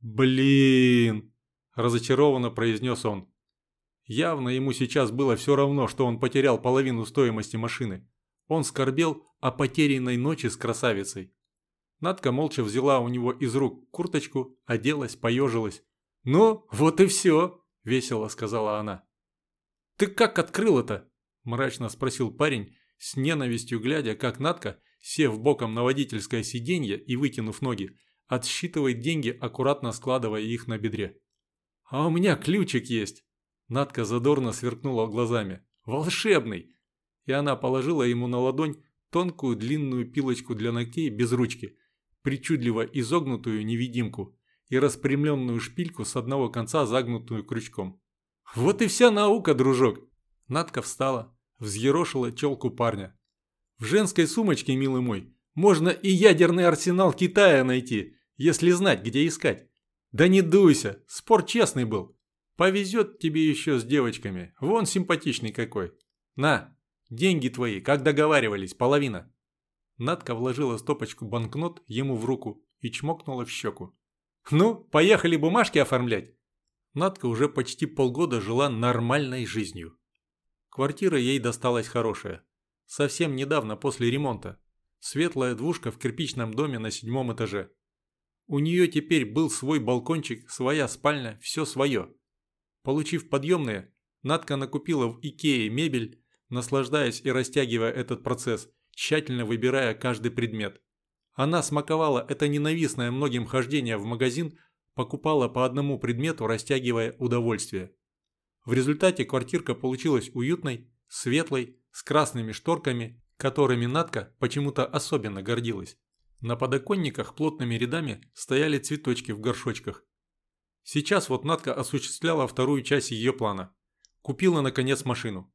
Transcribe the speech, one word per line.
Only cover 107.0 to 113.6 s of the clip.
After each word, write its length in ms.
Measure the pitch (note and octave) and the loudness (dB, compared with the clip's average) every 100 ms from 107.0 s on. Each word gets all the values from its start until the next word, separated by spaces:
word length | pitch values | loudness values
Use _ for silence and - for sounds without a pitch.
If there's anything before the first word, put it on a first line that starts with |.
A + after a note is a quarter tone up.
| A2+ - | -2 -2
удовольствие. 760 | B2 A#2+ A#2 G#2+ - G2 F2+ _ _ _ _ _ _ _ | -2 0 0 -2 -4 -8 -10 _ _ _ _ _ _ _
В 100 | - | -2
результате 500 | B2 C3 D3+ F#3 F3+ | 0 2 2 2 2
квартирка 500 | B2 C3 A#2 E3+ - | -2 -2 -2 -6 -4
получилась 560 | A#2+ C3 B2+ D#3+ C3+ G#2 | -4 -2 -2 0 0 0
уютной, 540 | B2+ B2 F3 D#3 A#2 - _ _ | -6 -2 -2 -4 -8 -12 _ _
светлой, 720 | - B2 C3+ E3 C3 B2 - _ | -8 -2 0 0 -4 -4 -12 _
с 120 | - | -20
красными 500 | - C3+ A#2+ B2 A2 | -2 0 0 -2 -8
шторками, 720 | G#2 - E3+ D3 A#2+ A2+ - _ _ | -6 -2 -2 -2 -4 -6 -14 _ _
которыми 500 | C3+ C3 | -4 2